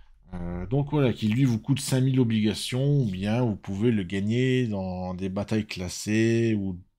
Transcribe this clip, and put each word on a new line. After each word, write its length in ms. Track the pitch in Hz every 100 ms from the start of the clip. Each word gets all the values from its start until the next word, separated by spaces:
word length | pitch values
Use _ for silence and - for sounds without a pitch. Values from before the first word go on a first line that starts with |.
| - - -
Euh, 320 | 90 87 - 95
donc 240 | 135 143
voilà, 200 | 151 131
qui 140 | - 110
lui 160 | 113
vous 160 | 135 110
coûte 220 | - 131
cinq 220 | - 135
mille 180 | 131 131
obligations, 800 | 117 110 107 98 - 123 139 147
ou 40 | 117
bien 340 | 92 101 113
vous 160 | 123 98
pouvez 340 | - 98 117
le 140 | 110
gagner 640 | 87 98 101 117 131 127 123
dans 440 | 101 92 90 92
des 160 | 90 95
batailles 380 | 95 98 107 107
classées, 880 | - 90 - - 110 113 113 117 107
ou 240 | 95 90 -